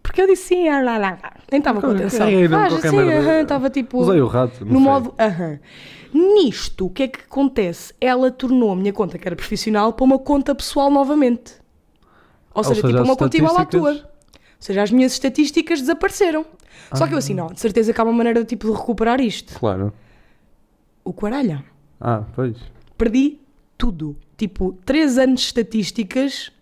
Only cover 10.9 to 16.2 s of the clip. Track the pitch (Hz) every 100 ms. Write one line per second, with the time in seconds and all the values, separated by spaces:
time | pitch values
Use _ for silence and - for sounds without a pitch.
10.9 | 285 269 302 254 240 - - _ _ _
11.9 | _ _ _ _ _ _ - 214 214 131
12.9 | 123 123 262 262 320 320 349 359 359 294
13.9 | 294 - - _ - _ _ - 196 208
14.9 | 247 254 254 269 269 294 339 320 330 254
15.9 | 330 381 -